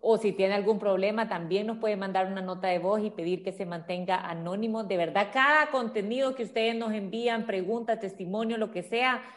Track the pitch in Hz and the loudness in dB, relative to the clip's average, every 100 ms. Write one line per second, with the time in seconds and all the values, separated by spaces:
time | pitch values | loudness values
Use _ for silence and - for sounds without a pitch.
0 | 214 220 214 185 190 202 196 214 208 190 | 4 4 4 2 2 4 2 2 2 4
1 | 190 214 220 175 170 185 214 220 220 208 | 2 2 0 -2 0 0 0 -2 0 0
2 | 196 190 185 190 185 185 185 180 175 214 | 0 0 0 -2 -4 -2 0 2 2 2
3 | 208 208 170 180 190 180 190 170 165 180 | 0 -4 -2 -2 -4 -6 -6 -6 -6 -6
4 | 180 185 175 165 165 196 226 220 208 185 | -2 -2 -2 -6 -4 -2 -2 -2 -2 0
5 | 170 196 208 254 269 302 294 277 233 220 | 2 2 0 4 6 6 4 0 0 -2
6 | 202 240 269 262 220 - 226 226 226 214 | -2 0 -2 -2 -4 0 0 0 -2 -4
7 | 196 226 240 226 220 196 185 226 233 220 | -4 -2 0 0 -2 -2 0 -2 0 -2
8 | 196 190 180 208 226 226 220 180 175 233 | -2 -6 -4 -2 0 0 -2 -4 -4 0
9 | 254 254 - | 2 0 -6